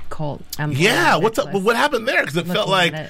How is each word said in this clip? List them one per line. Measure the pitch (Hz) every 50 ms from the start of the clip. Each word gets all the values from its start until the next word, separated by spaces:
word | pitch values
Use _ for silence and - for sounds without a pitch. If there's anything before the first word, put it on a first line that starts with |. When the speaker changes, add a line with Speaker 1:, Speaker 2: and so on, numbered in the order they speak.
| - -
Speaker 1:
cult | - - 151 147 135 - - - - -
emblem | 151 147 143 131
Speaker 2:
Yeah, | 170 214 254 330 349 302 208
what's | 156 180 220 226 -
up? | -
Speaker 1:
necklace. | - 196 196 185
Speaker 2:
What | 220 233
happened | 233 262 294 247 233 220 247
there? | 339 359 269
'Cause | 151 139 175
it | 165
felt | 170 180 208 - 170
Speaker 1:
Looking | 196 185 175 165 151
Speaker 2:
like |
Speaker 1:
at | 156 151